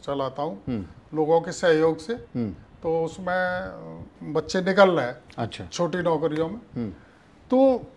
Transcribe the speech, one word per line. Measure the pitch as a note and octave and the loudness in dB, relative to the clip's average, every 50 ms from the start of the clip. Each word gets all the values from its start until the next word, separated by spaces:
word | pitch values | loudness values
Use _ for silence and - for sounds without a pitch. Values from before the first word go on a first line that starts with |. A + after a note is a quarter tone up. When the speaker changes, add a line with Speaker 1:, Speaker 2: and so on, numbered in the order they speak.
Speaker 1:
चलाता | - C#3 C#3+ C#3 C3+ B2+ C3 C#3+ | -8 -6 -4 -4 -4 -4 -4 -6
हूँ | D3 E3+ G3 G3 - C3+ | -6 -6 -6 -8 -8 -6
Speaker 2:
हम्म। | A#2+ G#2 F#2 - - - - - D3 | -6 -6 -6 -10 -16 -20 -16 -6 -2
Speaker 1:
लोगों | D#3 D#3 D3+ E3 E3 | 0 2 4 4 2
के | D#3+ F3+ | 2 0
सहयोग | D#3+ - F#3 E3+ D#3 D#3 D#3+ E3 D#3 D#3+ | -6 0 4 4 4 6 4 2 0 -2
से। | - - | -6 -8
Speaker 2:
हम्म। | A#3+ B3 - - - B2 A2+ G2+ - - - - - - | -8 -8 -8 -8 -6 -4 -4 -4 -6 -10 -16 -20 -16 -8
Speaker 1:
तो | - E3 E3 E3 E3 | -4 -4 -2 -2 -2
उसमें, | D#3+ - F#3+ F#3 F3+ F#3 F#3 F#3 F3+ F3+ F#3 | -4 -6 -8 -4 -2 -2 0 0 -2 -2 -4
अ, | F#3+ F#3+ - - E3 E3 D#3+ E3+ - - - - | -8 -10 -12 -14 -16 -16 -16 -16 -18 -18 -18 -16
बच्चे | E3+ D#3+ D3 D#3+ D3+ - - F#3 | -10 -4 -4 -4 -2 -2 -2 -2
निकल | F3 F#3+ F#3 G3 G3 F#3+ | 0 4 8 8 8 8
रहे | E3+ D3 B2 | 8 4 0
हैं | B2 B2+ - - - - - | -2 -6 -10 -16 -14 -6 -6
Speaker 2:
अच्छा। | A#2 - - - F#2 E2+ | -6 -6 -6 -10 -12 -8
Speaker 1:
छोटी | - - F3 D#3 E3 F3+ | -4 -2 -2 -2 -2 0
नौकरियों | E3 F3 D#3+ C#3+ D#3+ D3+ D3+ D#3 E3 E3+ | 0 0 0 0 0 -2 -2 -2 -4 -4
में। | A3 A#3+ - - - | -6 -10 -14 -10 -8
Speaker 2:
हम्म। | A#2+ A2+ G2 - - - - _ _ _ _ _ _ - - | -6 -6 -6 -8 -12 -18 -20 _ _ _ _ _ _ -4 0
Speaker 1:
तो | B3+ C4 C4+ C4+ B3+ - - - - | 4 6 6 6 4 0 -4 -12 -20